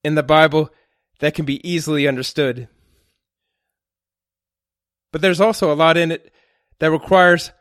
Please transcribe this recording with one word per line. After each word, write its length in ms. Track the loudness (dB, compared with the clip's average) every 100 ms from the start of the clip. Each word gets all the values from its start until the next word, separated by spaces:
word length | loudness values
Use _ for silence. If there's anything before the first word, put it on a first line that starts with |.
in 100 | -2
the 80 | -2
Bible 500 | 2 4 4 2 -4 _ _ _ _ _
that 140 | -4
can 120 | -4 -6
be 220 | -6 -6
easily 400 | -6 -4 -2 0
understood. 600 | -2 -6 -4 -4 -4 -14 _ _ _ _ _ _ _ _ _ _ _ _ _ _ _ _ _ _ _ _ _ _ _ _
But 100 | -4
there's 180 | -2 0
also 320 | 0 0 -2
a 40 | 2
lot 200 | 2 2
in 160 | -2
it 220 | -6 -12 _ _ _ _ _
that 120 | -2
requires 600 | -2 2 4 4 2 -2 _